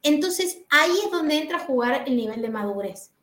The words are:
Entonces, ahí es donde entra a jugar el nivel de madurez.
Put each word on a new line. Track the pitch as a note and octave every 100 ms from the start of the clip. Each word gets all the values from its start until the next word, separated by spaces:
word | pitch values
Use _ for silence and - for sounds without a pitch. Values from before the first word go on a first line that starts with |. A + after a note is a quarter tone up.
Entonces, | D4 D4+ F#4 F4+ F4+ - -
ahí | D4 E4+ F4+
es | G#4
donde | F4 D#4 D4+
entra | D#4 E4+
a | -
jugar | B3+ A#3+ C4 C4+
el | B3
nivel | G#3+ A3+
de | A3+
madurez. | A3 G3+ G3+ G3 F#3 - _